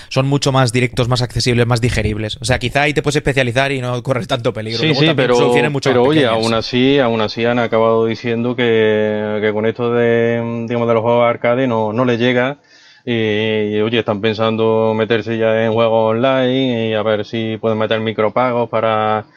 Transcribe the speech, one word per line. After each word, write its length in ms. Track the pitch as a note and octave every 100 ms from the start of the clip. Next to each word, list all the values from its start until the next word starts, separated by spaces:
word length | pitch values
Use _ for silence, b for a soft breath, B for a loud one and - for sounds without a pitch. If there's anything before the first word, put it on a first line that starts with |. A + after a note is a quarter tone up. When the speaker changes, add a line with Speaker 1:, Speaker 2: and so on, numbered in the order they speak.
| B
Speaker 1:
son 180 | C3 C3+
mucho 240 | C#3+ C#3+
más 220 | C3 B2+
directos, 360 | B2 B2 - A#2+
más 140 | B2
accesibles, 420 | A#2+ A2+ B2 A#2+ A#2
más 140 | A#2+
digeribles. 560 | A#2+ A2+ G#2+ G#2 G#2+ -
O 40 |
sea, 140 | A#2 B2
quizá 240 | A#2+ C#3+
ahí 120 | D3
te 80 | C#3+
puedes 140 | C#3+ D3
especializar 540 | D3 C3 B2 A#2+ C#3
y 100 | C3+
no 200 | B2 B2
correr 240 | A#2+ B2 -
tanto 260 | C3 B2
peligro. 280 | A2 A2 A2+
Speaker 2:
Sí, 60 | D#3
Speaker 1:
Luego 140 | C#3
Speaker 2:
sí, 60 | D#3+
Speaker 1:
también 220 | C#3+ B2
Speaker 2:
pero, 100 | B2
Speaker 1:
solo 140 | A#2+
tienen 200 | A#2+ D3
mucho 180 | C#3 C#3
Speaker 2:
pero 120 | B2
Speaker 1:
más 60 | B2+
Speaker 2:
oye, 120 | D#3
Speaker 1:
pequeñas. 240 | B2 A2+
Speaker 2:
aún 100 | A2+
así, 440 | A2+ - B2+ C3 C#3+
aún 220 | A#2+ A2+
así 240 | G#2+ A#2
han 160 | A#2 A#2+
acabado 460 | A2+ A2+ A2+ A2+ A2+
diciendo 500 | A2 A#2+ A#2 A#2+ B2
que, 840 | A#2+ A2+ G#2+ G#2+ G#2+ G#2+ G#2+ G#2+
que 120 | G#2+
con 140 | G#2 A2
esto 260 | A2 A#2+
de, 720 | A#2+ A#2 A#2 A#2 A#2 A#2 A#2 A2+
digamos, 180 | A#2+ A#2
de 80 |
los 80 | A#2
juegos 260 | A#2 A#2+ A#2
arcade 380 | A2+ A#2+ B2 C3
no, 260 | A2+ G#2+
no 120 | A2
les 160 | B2 A#2
llega. 380 | B2 B2 C3 C#3+ b b b b B2
Y, 60 |
y, 680 | A#2 A2 G#2 A2 G#2+ G#2 G#2
oye, 200 | A2 A#2
están 200 | A2+ G2+
pensando 720 | A2 G#2+ A2+ A2 A2+ A2 A2
meterse 440 | A2 G#2+ A2+ G#2+ A2+
ya 260 | A2 A2
en 80 | A2+
juegos 440 | A2 A#2 A2+ A2 A2+
online 720 | C3+ C3 B2+ C3 C3 A#2 A2+
y 60 |
a 80 | G#2+
ver 220 | A2 G#2
si 320 | G#2 A#2 A2+ A2
pueden 200 | A2+ A2
meter 200 | G#2+ A2+
micropagos 720 | A2 G#2+ G#2+ A#2+ B2+ A#2+ A2+
para, 560 | A2+ A2+ A2 G#2+ G#2+ -